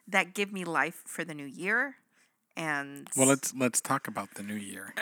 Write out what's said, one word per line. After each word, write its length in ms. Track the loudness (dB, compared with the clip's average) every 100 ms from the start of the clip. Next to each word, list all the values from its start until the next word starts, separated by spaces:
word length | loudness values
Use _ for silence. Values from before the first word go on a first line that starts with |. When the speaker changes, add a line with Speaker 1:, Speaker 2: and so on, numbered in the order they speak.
| 0
Speaker 1:
that 260 | 2 2
give 180 | 0 -2
me 120 | -2
life 380 | 0 2 2 0 -12
for 160 | -6
the 100 | -6
new 100 | -6
year. 520 | -10 -6 0 0 0 -6 _ _ _ _ _ -4
And 520 | 0 0 -2 -10 -4 4
Speaker 2:
Well, 120 | 6
let's, 260 | 6 2
let's 260 | 0 2 2
talk 280 | 0 0 0
about 260 | -6 -8
the 80 | -8
new 140 | -6 -6
year 360 | -6 -10 -8 -4